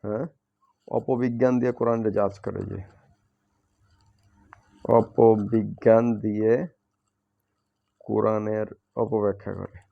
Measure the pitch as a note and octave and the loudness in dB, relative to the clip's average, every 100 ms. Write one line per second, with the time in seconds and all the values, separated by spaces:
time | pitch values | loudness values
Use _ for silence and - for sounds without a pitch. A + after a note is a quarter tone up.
0 | G#2+ G#2+ D#3+ _ _ _ _ _ - A#2 | -6 -6 -8 _ _ _ _ _ -8 -6
1 | A#2 B2+ B2+ A#2 B2+ B2 B2 A#2+ A#2 A#2 | -2 -2 -2 0 2 2 0 0 0 0
2 | A2 G2+ G2+ G2 - G2 G2 G2 F#2+ _ | 0 0 -2 -4 -10 -8 -8 -10 -14 _
3 | _ _ _ _ _ _ _ _ _ _ | _ _ _ _ _ _ _ _ _ _
4 | _ _ _ _ _ - _ _ - A#2 | _ _ _ _ _ -20 _ _ 2 2
5 | A2 - A2+ A2 G2+ A2+ G#2 - A#2 A2+ | 2 4 4 6 2 -2 -2 0 4 4
6 | A#2+ G#2+ G#2+ G#2 G#2+ A#2+ E3+ _ _ _ | 4 -2 -4 -2 0 0 -2 _ _ _
7 | _ _ _ _ _ _ _ _ _ _ | _ _ _ _ _ _ _ _ _ _
8 | - G#2+ A2 G#2+ G#2+ G#2+ G#2+ - _ - | -4 0 2 0 -2 -4 -6 -10 _ -6
9 | A2+ A2+ G#2 G2 - G2 F#2+ F#2 _ | -2 0 -2 -2 -8 -10 -12 -16 _